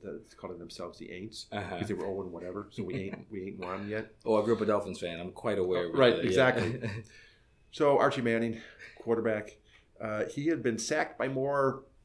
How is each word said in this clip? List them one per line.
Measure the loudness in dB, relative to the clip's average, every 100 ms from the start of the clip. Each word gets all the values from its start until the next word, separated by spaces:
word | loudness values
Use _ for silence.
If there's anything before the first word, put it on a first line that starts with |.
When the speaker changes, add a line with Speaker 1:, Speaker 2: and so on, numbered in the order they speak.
| -10
Speaker 1:
uh, | -12 -14 -14
calling | -12 -12
themselves | -14 -12 -12 -12
the | -14
Aints, | -12 -12 -14 -8
Speaker 2:
Uh-huh. | -6 -6 -6
Speaker 1:
because | -4
they |
were | -4 -4
oh | -4
and | -6
whatever. | -8 -8 -8 -10
"So | -8
we | -6 -4
ain't, | -6 -10 -10
we | -10 -8
ain't | -8
won | -8 -6 -6
yet." | -6 -8 -8
Speaker 2:
<laughs> | 2
Oh, | 4
I | 4
grew | 2
up |
a | 4
Dolphins | 2 0 -6
fan. | -6 -6
I'm | -8
quite | -6 -2 0
aware | 2 2 2
Speaker 1:
Oh, |
Speaker 2:
of | 6
Speaker 1:
right, | 6 6
Speaker 2:
that, |
yeah. | 4
Speaker 1:
exactly. | 6 6 4 0 -2 -4 -6
Speaker 2:
<laughs> | -10 -20 -20 _ _ _ _
Speaker 1:
So | 2 4 6
Archie | 4 4
Manning, | 2 2 0 -4 -12 -20 -20 -12
quarterback, | 0 0 2 -2 -6 -18 _ -20 _ _
uh, | -6 -2 -4
he | -2 0
had | 2
been | 0 0
sacked | 0 0 -2 -2
by | -2
more | 0 0 4 2 0 -10 _